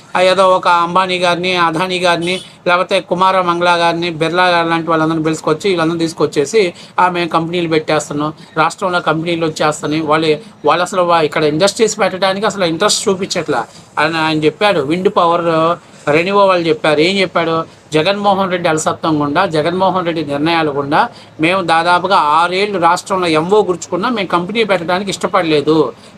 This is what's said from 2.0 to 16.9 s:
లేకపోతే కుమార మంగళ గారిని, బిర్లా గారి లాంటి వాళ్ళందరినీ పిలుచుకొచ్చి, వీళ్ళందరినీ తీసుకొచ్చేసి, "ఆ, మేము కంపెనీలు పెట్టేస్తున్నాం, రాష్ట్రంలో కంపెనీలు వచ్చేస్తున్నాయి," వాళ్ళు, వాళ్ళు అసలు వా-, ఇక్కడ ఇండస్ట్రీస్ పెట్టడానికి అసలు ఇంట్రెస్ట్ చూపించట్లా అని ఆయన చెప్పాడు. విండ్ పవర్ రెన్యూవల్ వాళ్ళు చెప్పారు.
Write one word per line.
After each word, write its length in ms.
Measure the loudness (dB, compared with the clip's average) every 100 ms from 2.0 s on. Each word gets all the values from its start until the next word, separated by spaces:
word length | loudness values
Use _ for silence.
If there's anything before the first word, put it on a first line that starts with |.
| 0 0 -2 -4 -8 -6 0
లేకపోతే 320 | 0 2 -2
కుమార 420 | -2 0 2 2
మంగళ 280 | 0 0 2
గారిని, 400 | 2 2 0 -4
బిర్లా 360 | -2 -2 2 2
గారి 240 | 2 0
లాంటి 200 | -2 0
వాళ్ళందరినీ 340 | 0 0 0
పిలుచుకొచ్చి, 460 | -2 -2 -2 -2 0
వీళ్ళందరినీ 300 | 0 0 -2
తీసుకొచ్చేసి, 720 | -4 -2 -2 0 0 2 0 -2 -8 0
"ఆ, 100 | 0
మేము 200 | 0 -2
కంపెనీలు 380 | -2 -2 -2 -2
పెట్టేస్తున్నాం, 640 | -2 0 -2 -2 -6 -6 -8 -10 -4
రాష్ట్రంలో 420 | -2 -2 -4 -2
కంపెనీలు 460 | -2 -2 -2 -2 -2
వచ్చేస్తున్నాయి," 580 | -2 -2 -2 -4 -4
వాళ్ళు, 340 | 0 0 0 -2 -4 -4 -2
వాళ్ళు 180 | 0
అసలు 180 | 0 0
వా-, 240 | 2 2 0
ఇక్కడ 180 | 0
ఇండస్ట్రీస్ 560 | 0 2 0 2 0 0
పెట్టడానికి 460 | -2 0 -2 0 -4
అసలు 200 | -2 -2
ఇంట్రెస్ట్ 440 | 0 0 0 -2
చూపించట్లా 560 | -2 -4 -6 -4 -4 -6 -12 -10 -2
అని 180 | -2 0
ఆయన 260 | -2 0
చెప్పాడు. 360 | 0 0 0 0
విండ్ 300 | 0 0 0 2
పవర్ 600 | 2 2 0 0 0 -2 -8 -10 0
రెన్యూవల్ 400 | 0 2 2 4
వాళ్ళు 200 | 4 0
చెప్పారు. 320 | 0 2